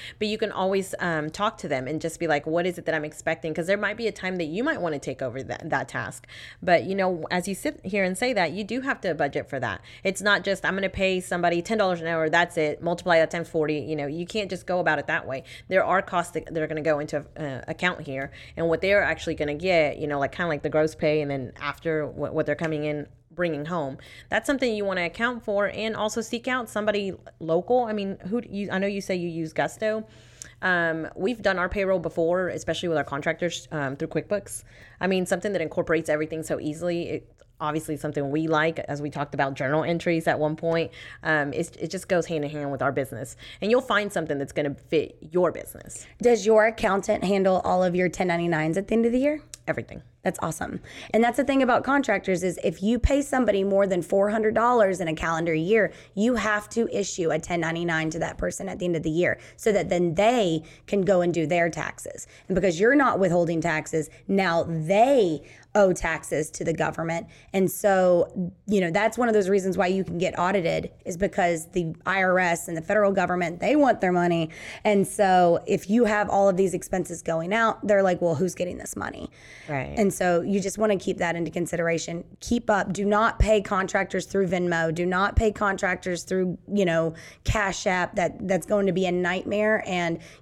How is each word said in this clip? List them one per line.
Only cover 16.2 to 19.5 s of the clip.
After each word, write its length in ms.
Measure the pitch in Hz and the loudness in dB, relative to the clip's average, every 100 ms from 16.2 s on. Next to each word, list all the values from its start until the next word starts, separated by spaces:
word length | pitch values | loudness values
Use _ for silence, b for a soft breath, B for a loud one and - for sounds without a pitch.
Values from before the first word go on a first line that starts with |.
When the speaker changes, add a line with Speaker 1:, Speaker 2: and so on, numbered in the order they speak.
| 175 | -2
Speaker 1:
that, 180 | 160 - | -6 -6
that 120 | 160 | -4
are 20 | 156 | -4
gonna 160 | 156 | -2
go 160 | 151 147 | 0 0
into, 280 | 151 151 - - | -2 -6 -6 -10
uh, 240 | 151 131 - | -8 -8 -8
account 340 | 160 185 - | -4 -2 -2
here, 300 | 156 135 139 B B - | -6 -8 -8 B B -2
and 100 | 165 | 0
what 140 | 165 | 2
they're 220 | 190 202 | 4 4
actually 320 | 151 160 - 151 | 4 0 -4 -2
gonna 180 | 147 | -2